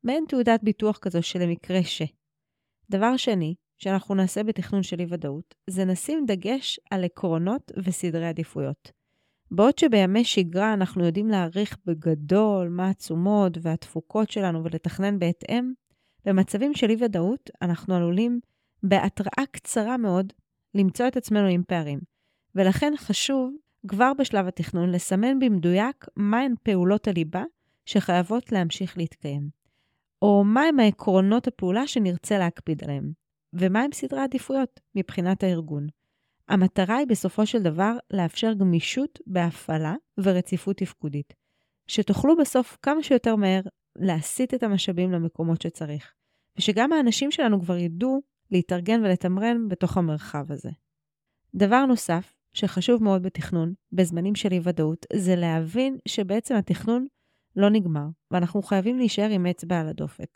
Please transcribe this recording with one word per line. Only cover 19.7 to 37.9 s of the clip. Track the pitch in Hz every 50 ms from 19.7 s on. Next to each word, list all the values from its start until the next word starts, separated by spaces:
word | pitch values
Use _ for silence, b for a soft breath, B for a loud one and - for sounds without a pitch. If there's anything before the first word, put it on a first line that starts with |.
| - 233 214 214 254 254
מאוד | 233 202 180 180 196 196 - _ _ _ _ _ _ _ _
למצוא | 202 196 190 - - 240 254
את | 254 254
עצמנו | 240 - 214 208 202 190
עם | 180 175 180 _
פערים. | 185 170 156 147 143 139 175 _ _ _ _ _ _ _ _ _ _
ולכן | 190 196 185 196 - - 294 302 294
חשוב | - - 202 - - - 269 269 254 254 277 302 _ _ _ _ - 190
כבר | - 196 247 262 277
בשלב | 277 269 - - 208 190 180
התכנון | - - 170 - - 180 170 180
לסמן | 175 180 - - 190 185 214 247 269 269
במדויק | 262 247 208 185 160 175 175 190 208 254 285 _ - - _
מהן | - 208 202 214 233 269 269 240 - _
פעולות | 226 202 185 175 185 202 214 _ 226
הליבה | 190 170 165 156 165 180 226 330 _ _ _ _ _ _ _
שחייבות | - - 214 - - 175 180 180 170 214 240 - -
להמשיך | 233 196 180 165 - - 190 175 - 180
להתקיים, | 165 156 - _ - - 139 143 143 147 - _ _ _ _ _ _ _ _ _ _ _ _ _
או | - 208 202 202 202
מהם | 202 214 254 294 330 311 269
העקרונות | 226 214 196 _ - - 185 185 190 196 214 247 - 254
הפעולה | - - - 180 180 220 269 294
שנרצה | - 247 214 185 175 175 _ - 214 202
להקפיד | 185 170 165 - - - 160 147 -
עליהם, | - 143 139 139 143 160 _ _ _ _ _ _ _ -
ומהם | 175 180 185 185 214 254 285
סדרי | 285 - - 269 277 269
העדיפויות | 269 269 262 254 - - 269 269 262 247 _ - _ _ _
מבחינת | 202 185 - - - 175 180 190 - -
הארגון. | 190 180 165 160 156 151 147 143 151 - _ _ _ _ _ _ _ _ _ _ -
המטרה | - 190 180 185 _ - 185 180 220 254
היא | 294 254
בסופו | 233 190 - 190 - - 214
של | 214 - 233 202
דבר | 170 151 165 190 208